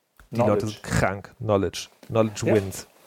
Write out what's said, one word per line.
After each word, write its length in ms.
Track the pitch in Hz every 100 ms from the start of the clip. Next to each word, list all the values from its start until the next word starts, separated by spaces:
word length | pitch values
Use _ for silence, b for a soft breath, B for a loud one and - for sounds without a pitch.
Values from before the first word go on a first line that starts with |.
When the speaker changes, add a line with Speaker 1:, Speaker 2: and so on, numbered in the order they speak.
| _ _ -
Speaker 1:
Die 60 | 113
Speaker 2:
Knowledge. 160 | 117
Speaker 1:
Leute 140 | 104 107
sind 160 | 107
krank. 500 | - - 101 139 - -
Knowledge. 480 | 107 101 87 - - _ -
Knowledge 380 | 113 110 104 113
Speaker 2:
Ja. 60 | 110
Speaker 1:
wins. 320 | 98 - - _